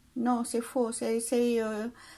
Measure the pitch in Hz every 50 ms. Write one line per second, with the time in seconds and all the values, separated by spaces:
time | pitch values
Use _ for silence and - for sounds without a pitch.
0 | - - - 247 233 247 247 233 233 - - 233 240 - - 262 240 226 233 -
1 | 247 226 226 226 226 - 254 240 240 240 233 226 220 220 220 214 214 240 240 -
2 | - - -